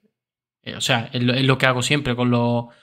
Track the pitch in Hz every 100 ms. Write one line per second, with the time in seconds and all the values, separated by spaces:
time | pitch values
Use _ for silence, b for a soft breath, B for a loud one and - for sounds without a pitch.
0 | _ _ _ _ _ _ 117 120 - 123
1 | 113 123 123 127 135 131 131 123 117 147
2 | 123 120 123 120 120 120 120 B